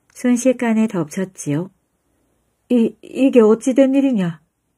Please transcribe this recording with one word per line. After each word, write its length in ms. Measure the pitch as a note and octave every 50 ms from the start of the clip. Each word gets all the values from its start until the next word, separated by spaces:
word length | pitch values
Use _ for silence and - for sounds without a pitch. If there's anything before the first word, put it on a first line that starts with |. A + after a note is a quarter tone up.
| _ _ _
순식간에 720 | - - B3 B3 A#3+ - C4 B3 B3 B3 A#3 A3 A3 A3
덮쳤지요. 840 | A3 G#3 F3+ D#3 D#3 - G3 F#3+ F#3 - - - D3+ C#3+ D#3 F#3 F#3+ - _ _ _ _ _ _ _ _ _ _ _ _ _ _ _ _ _ _ -
"이, 260 | B3 A#3+ A3+ - - _
이게 400 | - - - - C4 C#4 A#3 B3
어찌 320 | A3 G#3+ A3+ A3 - C4+ B3
된 220 | C#4 C#4 C4 C4
일이냐?" 460 | C#4 C4+ C#4 B3+ G3+ F3+ E3+ E3 - _ _ _ _ _ _ _